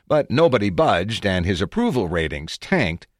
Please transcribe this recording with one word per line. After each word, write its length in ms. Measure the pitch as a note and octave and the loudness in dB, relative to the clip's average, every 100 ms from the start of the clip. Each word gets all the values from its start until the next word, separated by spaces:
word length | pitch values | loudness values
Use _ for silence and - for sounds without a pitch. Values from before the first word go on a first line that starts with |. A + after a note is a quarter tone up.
| - | -2
but 240 | D3+ - | 0 2
nobody 380 | B2+ E3 B2 G#2 | 2 4 4 0
budged 560 | D3+ D#3 F#2 G2 G#2+ G2 | 2 2 2 0 -2 -2
and 200 | F#2 F2 | 0 0
his 160 | F2+ | -2
approval 460 | F#2+ A3 A#3+ B2+ F2 | -2 -2 0 0 -2
ratings 500 | E2+ D#2 C#2+ D#2 - | -2 -4 -6 -10 -12
tanked, 480 | - F#3+ G2 E2+ - | -2 0 0 -4 -10